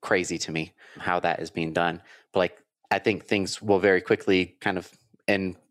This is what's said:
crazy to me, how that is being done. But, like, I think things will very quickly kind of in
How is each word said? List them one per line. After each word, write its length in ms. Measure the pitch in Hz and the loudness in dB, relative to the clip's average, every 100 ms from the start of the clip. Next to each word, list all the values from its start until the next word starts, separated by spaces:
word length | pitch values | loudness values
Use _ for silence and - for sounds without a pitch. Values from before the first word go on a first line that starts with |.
crazy 360 | - 104 87 85 | 0 -2 0 -6
to 120 | - | -6
me, 220 | 80 80 _ - - | -6 -6 _ -20 -12
how 220 | - 87 | -2 0
that 200 | 85 80 | 0 -2
is 100 | 82 | -6
being 200 | - 82 | -6 -4
done. 280 | 80 85 82 - - _ | -2 -2 -4 -14 -20 _
But, 60 | - | 0
like, 180 | 90 - _ _ _ | 0 -2 _ _ _
I 80 | 98 | -2
think 260 | 120 98 - | 0 -2 0
things 360 | 107 92 - | -2 -2 -6
will 180 | 107 98 | 0 2
very 220 | 98 92 | 4 4
quickly 560 | - 107 - 95 90 _ | 2 0 4 2 2 _
kind 180 | - 92 | -6 -6
of 140 | - _ _ _ - | -8 _ _ _ -2
in 280 | 101 95 90 _ | 0 0 -8 _